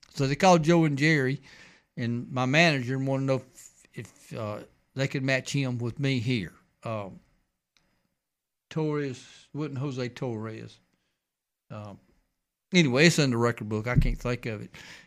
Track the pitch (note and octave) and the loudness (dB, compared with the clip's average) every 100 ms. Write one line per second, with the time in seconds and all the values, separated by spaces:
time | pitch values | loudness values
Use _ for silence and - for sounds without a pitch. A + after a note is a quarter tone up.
0 | - - C3+ C#3+ F#3+ F3 D3+ E3+ D#3+ C3+ | -18 -4 -2 4 6 6 6 4 4 4
1 | D3+ D#3 C3 C#3 - - - _ _ - | 4 4 2 -2 -8 -20 -20 _ _ -6
2 | A#2+ A#2+ B2+ B2+ B2+ D3 E3+ C#3 A#2+ C3+ | -4 -4 -4 -2 2 4 4 4 -2 -4
3 | C3+ C3+ C3+ C3 - - - _ _ - | -2 -2 0 -2 -4 -18 -20 _ _ -16
4 | A2+ _ - A#2+ G#2+ G#2+ - _ _ B2+ | -16 _ -14 -10 -8 -8 -12 _ _ -6
5 | C3+ C#3+ C3+ C3 - C#3+ C3 B2 A#2+ A#2 | -4 -2 -2 -2 -2 -4 -2 -4 -6 -4
6 | C#3 C3 A2+ B2 F2 - _ _ A#2+ A2 | -2 -2 0 -2 -4 -12 _ _ -10 -8
7 | G2 F2 _ _ _ _ _ _ _ _ | -10 -14 _ _ _ _ _ _ _ _
8 | _ _ _ _ _ _ _ D#3+ D#3 D3 | _ _ _ _ _ _ _ -4 -2 -2
9 | C#3 B2+ - - _ C#3+ D3+ C3 D3 B2+ | -4 -8 -14 -20 _ -8 -6 -6 -6 -4
10 | B2 A#2+ C3 A2 A2 A2+ A2+ - _ _ | -6 -6 -6 -6 -8 -12 -16 -18 _ _
11 | _ _ _ _ _ _ _ G#2+ G#2 F#2+ | _ _ _ _ _ _ _ -14 -14 -16
12 | _ _ _ _ _ _ _ F#3 D3+ A#2+ | _ _ _ _ _ _ _ 4 4 6
13 | E3+ D#3+ C#3 A#2 A#2 A2+ G#2+ G#2+ A2+ B2 | 4 4 0 2 0 -2 -6 -6 0 2
14 | B2 A2 A#2+ B2 B2 G#2+ A#2 - - - | 2 0 -4 -6 -6 -10 -12 -18 -20 -20